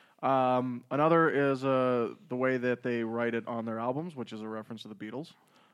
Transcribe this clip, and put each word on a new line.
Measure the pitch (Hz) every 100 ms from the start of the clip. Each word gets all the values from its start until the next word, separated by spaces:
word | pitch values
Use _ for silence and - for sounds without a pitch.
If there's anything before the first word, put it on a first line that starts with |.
| - _
Um, | 135 135 127 127 127 120 -
another | 139 156 165 160 135 139
is, | 135 135
uh, | 131 127 123 113 60 -
the | 127
way | 131 131
that | 123 120
they | 127 120
write | 113 117 120 113
it | 113
on | 117 113
their | 113
albums, | 120 135 175 147
which | 107
is | 110
a | 110
reference | 110 107 113
to | -
the | 101
Beatles. | 107 120 170 - _ _ _